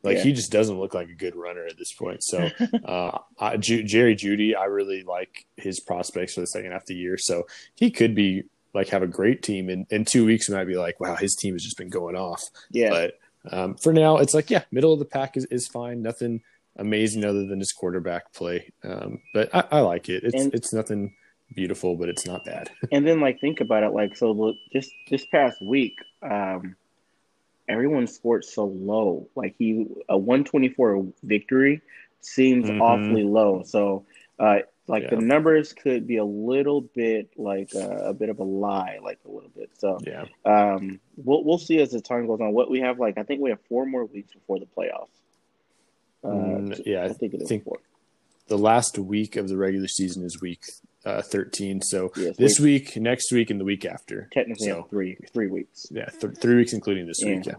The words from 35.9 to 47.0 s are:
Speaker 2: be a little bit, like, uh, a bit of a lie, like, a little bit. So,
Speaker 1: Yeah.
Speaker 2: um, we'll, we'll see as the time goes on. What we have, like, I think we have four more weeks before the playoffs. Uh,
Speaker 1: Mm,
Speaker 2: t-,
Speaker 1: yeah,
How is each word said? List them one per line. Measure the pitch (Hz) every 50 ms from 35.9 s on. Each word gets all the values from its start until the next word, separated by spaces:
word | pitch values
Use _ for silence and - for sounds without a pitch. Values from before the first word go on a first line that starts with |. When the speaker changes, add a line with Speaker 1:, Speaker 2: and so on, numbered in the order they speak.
| 127 120 113
Speaker 2:
be | 120 120 110
a | 104
little | 101 104 104 107 117 131 139 139 143 143 143 123
bit, | 117 _ 123 117 113 110 107 104 _ _ -
like, | 107 101 98 98 98 - -
uh, | 98 95 98 98 101 95
a | 98 98
bit | - 107 107
of | 107 104
a | 95
lie, | 95 95 98 104 104 101 98 92 92 101 104 101
like, | 101 - _ _
a | -
little | 104 107 98 - _
bit. | 107 107 - _ _
So, | - 98 95 90 -
Speaker 1:
Yeah. | 78 76 80 - - _ _ _
Speaker 2:
um, | 110 104 104 104 104 98 95 98 95 95 95 _ _ _
we'll, | - 135 131 139 156 -
we'll | 151 165 175
see | 160 - 165 160
as | 147 123 123
the | 117 -
time | - 123 120 120
goes | 113 113 104 117
on. | 107 107
What | 117 123 -
we | 131 131
have, | 131 127 123 123
like, | 123 110 101
I | 110 107
think | - 143 139
we | 143 131
have | 110 104 _
four | _ 117 123 131
more | 135 131 127 120
weeks | 107 - 101 101 _ _
before | 104 _ - 98 92
the | 95
playoffs. | 92 _ 95 90 - - - - _ _ _ _ _ _ _ _ _ _ _ _ _ _ _ _ _ _ _ _ _ _ _ -
Uh, | -
Speaker 1:
Mm, | 104 101 92 95 98 98 101 98 98
Speaker 2:
t-, | - - 107 101
Speaker 1:
yeah, | 92